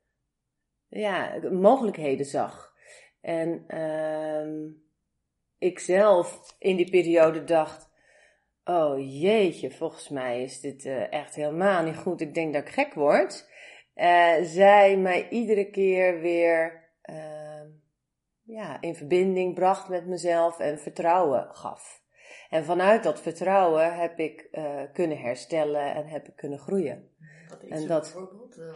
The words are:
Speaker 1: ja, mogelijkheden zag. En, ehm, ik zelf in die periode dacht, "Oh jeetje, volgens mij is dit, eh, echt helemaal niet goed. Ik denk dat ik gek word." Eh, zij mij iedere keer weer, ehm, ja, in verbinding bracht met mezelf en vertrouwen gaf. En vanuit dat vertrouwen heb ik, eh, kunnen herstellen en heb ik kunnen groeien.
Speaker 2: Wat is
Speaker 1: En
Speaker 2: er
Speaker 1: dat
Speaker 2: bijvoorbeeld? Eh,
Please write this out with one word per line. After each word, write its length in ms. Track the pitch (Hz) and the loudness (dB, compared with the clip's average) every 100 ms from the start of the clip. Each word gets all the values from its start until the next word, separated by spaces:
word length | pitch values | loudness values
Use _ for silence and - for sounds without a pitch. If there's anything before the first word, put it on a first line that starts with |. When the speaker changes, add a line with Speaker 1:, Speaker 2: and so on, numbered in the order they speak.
| _ _ _ _ _ _ _ _ _ | _ _ _ _ _ _ _ _ _
Speaker 1:
ja, 500 | - 208 180 110 - - | -8 -4 -4 -6 -6 -4
mogelijkheden 760 | 180 190 262 226 175 151 131 139 | 4 4 4 0 -4 -2 -2 -2
zag. 460 | 143 107 - - _ _ - - _ | -4 -4 -8 -20 _ _ -20 -20 _
En, 440 | - 165 165 165 160 | -8 -4 -4 -6 -8
ehm, 1000 | 160 160 156 156 156 156 151 151 156 156 156 _ _ _ _ _ _ _ _ | -8 -6 -6 -6 -6 -6 -6 -6 -10 -12 -16 _ _ _ _ _ _ _ _
ik 200 | 180 175 | -4 -4
zelf 760 | - 180 214 185 170 - - _ | 0 4 6 4 2 -8 -20 _
in 180 | 196 185 | -2 0
die 140 | 175 | 2
periode 540 | 180 165 170 160 160 | 2 4 4 4 2
dacht, 460 | 143 165 151 - - _ _ _ _ _ _ _ | 0 0 0 -6 -20 _ _ _ _ _ _ _
"Oh 560 | - 175 151 139 139 139 | -4 0 0 -2 -8 -4
jeetje, 500 | 180 220 190 - 135 | 0 2 2 0 -10
volgens 380 | - 160 - - | -8 -10 -10 -10
mij 340 | 143 127 120 | -6 -4 -4
is 180 | 127 - | -6 -10
dit, 240 | 143 - | -12 -12
eh, 280 | 131 131 104 | -8 -6 -6
echt 220 | 151 143 | -6 -10
helemaal 500 | - 151 160 190 185 | -6 -6 0 2 2
niet 120 | 160 160 | -2 -4
goed. 240 | - 170 | -6 -6
Ik 140 | 156 | -6
denk 180 | 139 160 | -4 -2
dat 80 | 147 | -4
ik 60 | 139 | -6
gek 260 | - 294 | -4 -4
word." 580 | - 143 196 370 - - - - - _ | 0 2 2 2 -6 -20 -20 -20 -20 _
Eh, 400 | - 175 175 170 160 | -2 4 6 6 4
zij 540 | 170 160 196 202 196 196 | 0 6 8 10 8 6
mij 300 | 185 180 - | 2 0 -2
iedere 420 | 233 240 208 196 | -4 0 0 0
keer 500 | - 190 185 185 175 | 0 2 4 2 2
weer, 680 | 165 170 170 165 165 165 _ _ | 0 2 4 2 0 -6 _ _
ehm, 640 | - 160 156 151 151 151 151 151 _ _ _ _ _ _ | -20 -16 -14 -14 -16 -16 -20 -20 _ _ _ _ _ _
ja, 380 | 220 220 190 135 | _ -14 -10 -8
in 140 | 165 | -8
verbinding 600 | 160 147 180 190 185 180 | -10 -2 2 2 0 -2
bracht 340 | 180 185 196 - | 0 0 0 -4
met 180 | 180 175 | -8 -6
mezelf 520 | 180 175 170 165 165 | -6 0 2 2 0
en 200 | 147 151 | -6 -6
vertrouwen 760 | - - 165 180 170 127 - | -10 -4 0 2 2 0 -4
gaf. 480 | - - - - - _ _ - - - | -12 -14 -14 -20 -20 _ _ -20 -20 -6
En 140 | 160 | -6
vanuit 380 | 151 175 185 226 | -2 0 4 4
dat 180 | 202 151 | 2 -4
vertrouwen 760 | - 160 180 196 180 156 165 170 | -6 -4 0 2 4 4 0 0
heb 220 | 170 165 | -6 -4
ik, 220 | 156 - | -8 -8
eh, 420 | - 160 151 143 139 | -16 -10 -8 -8 -10
kunnen 260 | - 170 147 | -4 -4 -2
herstellen 760 | 120 127 - 165 151 147 143 | -6 -8 -4 -2 -2 -2 -4
en 120 | 156 151 | -6 -8
heb 220 | 151 - | -12 -14
ik 80 | - | -14
kunnen 220 | 151 143 | -12 -10
groeien. 520 | - 196 151 - - _ - - - | -4 -2 -2 -6 -16 _ -20 -20 -20
Speaker 2:
Wat 140 | - | -20
is 80 | - | -12
Speaker 1:
En 120 | 156 | -8
Speaker 2:
er 60 | 156 | -2
Speaker 1:
dat 140 | 160 | -2
Speaker 2:
bijvoorbeeld? 560 | - 180 190 202 247 - | -2 -14 -18 -18 -20 -20
Eh, 140 | 494 | -18